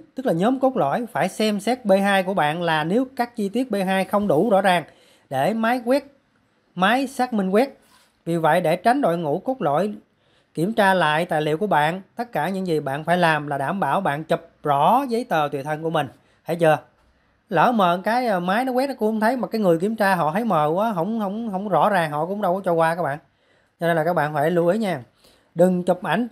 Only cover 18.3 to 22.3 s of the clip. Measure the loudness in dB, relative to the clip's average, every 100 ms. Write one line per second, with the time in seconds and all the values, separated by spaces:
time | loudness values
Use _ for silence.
18.3 | -2 0 -2 0 -2 -2 -2 -4 0 0
19.3 | 0 -4 0 0 2 -2 0 0 2 0
20.3 | -2 0 0 0 0 -2 -2 -4 -4 -4
21.3 | -6 -8 -8 0 2 4 2 0 -2 -4